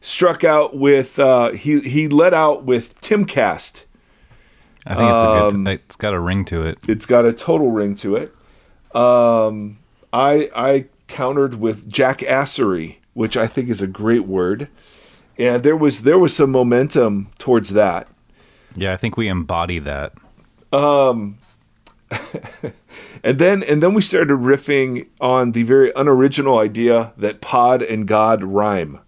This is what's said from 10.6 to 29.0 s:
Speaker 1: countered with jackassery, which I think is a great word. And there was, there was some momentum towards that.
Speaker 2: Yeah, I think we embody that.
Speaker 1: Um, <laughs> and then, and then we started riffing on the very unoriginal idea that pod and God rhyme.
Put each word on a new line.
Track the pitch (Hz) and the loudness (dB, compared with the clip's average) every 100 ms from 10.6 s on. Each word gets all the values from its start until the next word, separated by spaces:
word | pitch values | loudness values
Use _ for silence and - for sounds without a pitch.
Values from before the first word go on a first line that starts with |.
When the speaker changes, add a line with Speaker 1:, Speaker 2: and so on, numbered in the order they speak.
| 127 143 139 _ _ | 0 0 -2 _ _
Speaker 1:
countered | - 131 143 139 120 | -8 -6 -2 -4 -2
with | 110 101 - | -6 -6 -10
jackassery, | - 147 175 - 131 143 - 110 90 82 - _ | -2 0 -2 -2 -2 -2 -4 -2 -4 -8 -16 _
which | - 110 123 | -8 -6 -2
I | 113 | -4
think | - 123 | -4 -6
is | 104 | -6
a | 95 | -8
great | 95 107 117 95 | -6 -2 -2 -2
word. | 95 90 107 143 _ _ _ _ _ _ _ | -4 -2 -4 -8 _ _ _ _ _ _ _
And | 120 123 | -2 2
there | 131 160 | 2 2
was, | 151 120 | 0 0
there | 117 175 | 2 4
was | 143 | 4
some | - 139 | 2 2
momentum | 131 123 120 139 156 120 101 98 _ | 2 2 2 0 2 0 0 -8 _
towards | - 123 120 | 0 0 2
that. | 98 101 85 - _ _ _ _ _ _ - | 0 0 -2 -10 _ _ _ _ _ _ -8
Speaker 2:
Yeah, | 95 | -6
I | 92 | -4
think | 117 - | -6 -4
we | 110 | -4
embody | 92 80 87 85 87 | -4 -4 -4 -4 -6
that. | 73 69 73 _ _ _ _ _ _ | -6 -8 -10 _ _ _ _ _ _
Speaker 1:
Um, | 139 147 143 135 117 104 101 _ _ _ _ _ _ _ | 0 2 4 2 0 -6 -12 _ _ _ _ _ _ _
<laughs> | - - - - - 127 - _ - - - | -14 -12 -16 -16 -16 -16 -16 _ -20 -20 -8
and | - 135 | -4 2
then, | 170 196 | 2 2
and | 185 151 | 0 2
then | 170 | 2
we | 208 | 2
started | 196 185 160 | 0 0 0
riffing | 139 123 139 - 143 131 123 - _ | 0 2 0 0 -2 -2 -6 -12 _
on | 127 127 123 | 0 0 0
the | 117 | -2
very | 117 135 131 | 2 4 4
unoriginal | 131 143 131 135 135 139 123 | 2 2 4 4 2 0 2
idea | 107 107 117 117 113 - | 0 0 2 2 0 -6
that | 101 107 | -6 -6
pod | - 127 120 127 | -4 2 2 2
and | - 110 | -2 -6
God | 104 107 110 110 | -2 0 2 0
rhyme. | 95 98 107 98 80 71 | -2 -2 0 -2 -6 -12